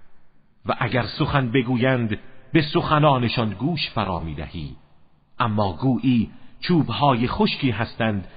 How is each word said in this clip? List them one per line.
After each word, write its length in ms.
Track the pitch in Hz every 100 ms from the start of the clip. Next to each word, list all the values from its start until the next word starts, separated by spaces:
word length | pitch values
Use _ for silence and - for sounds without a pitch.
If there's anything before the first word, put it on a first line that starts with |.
| - - - - _ _ -
و 100 | -
اگر 240 | 127 127
سخن 480 | 107 - 151 143 127
بگویند، 680 | 127 117 127 131 131 113 104 - - -
به 80 | 165
سخنانشان 880 | 151 165 - 151 147 131 117 - 110
گوش 400 | 95 131 160 -
فرا 300 | - 95 85
می‌دهی، 560 | 82 76 76 - 147 123 - - - _ _ -
اما 340 | 120 107 101
گویی 560 | 82 131 117 135 123 104 - - -
چوب‌های 680 | - 175 135 113 143 123 123
خشکی 440 | - 214 - 135
هستند 560 | 104 117 - 110 104 90